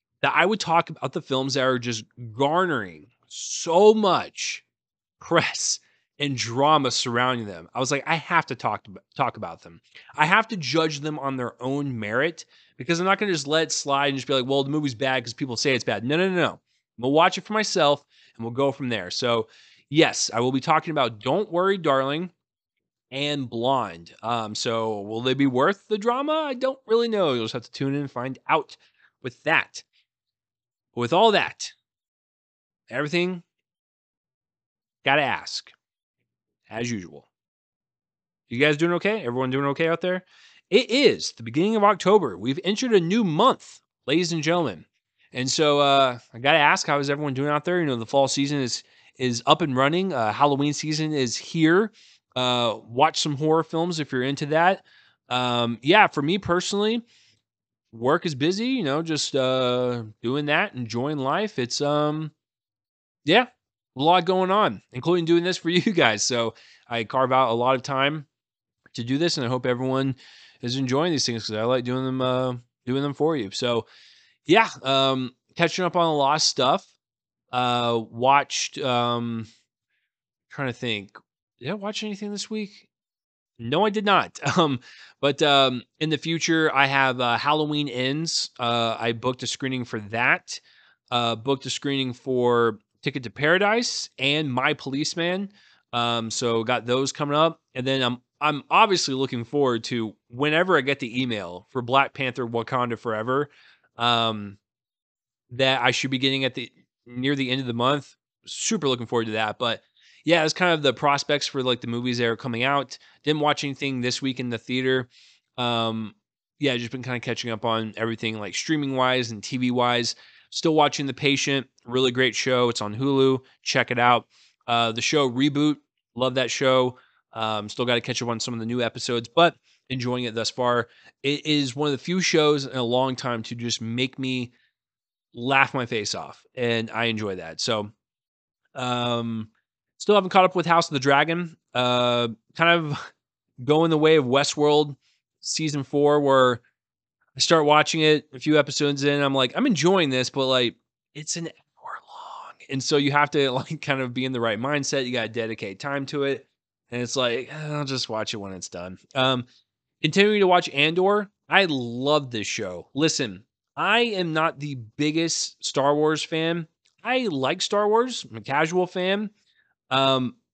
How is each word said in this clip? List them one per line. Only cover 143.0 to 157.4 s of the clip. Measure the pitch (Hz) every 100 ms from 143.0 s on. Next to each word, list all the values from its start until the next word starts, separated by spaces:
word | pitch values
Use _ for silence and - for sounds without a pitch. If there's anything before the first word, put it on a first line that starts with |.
| - _ _ _
<laughs> | _ -
going | 123 151 165
the | 156
way | 156 160
of | 127
Westworld | 135 143 - 147 151 151 139 _ _ _ _
season | - - 160 143
four, | 135 143 147 147
where | 143 135 127 117 - _ _ _ _ _ _ 131
I |
start | - 165 147
watching | 151 151 165
it, | 156 151 -
a | 131
few | 151 151
episodes | 143 - 147 143
in, | 143 143
I'm | 139
like, | 135 127 156
"I'm | 269
enjoying | 165 160 196 151
this, | 127 123
but, | 139 131
like, | 131 120 - _ _ _
it's | 151 151 170
an | 165
hour | - _ _ - - -
long." | - - - - - -
And | 135
so | - 147
you | 143
have | 143 147
to, | 151 135
<laughs> |
like, | 127 120 156
kind | - 135
of | 127
be | 123 131
in |
the | 127
right | 113 107
mindset. | 131 147 135 139 127
You |
gotta | 123 110
dedicate | 113 113 110 104 98
time | 143 139 135
to | 147
it. | 139 135 - _ _ _ _
And | 120
it's | 120 -
like, | 123 117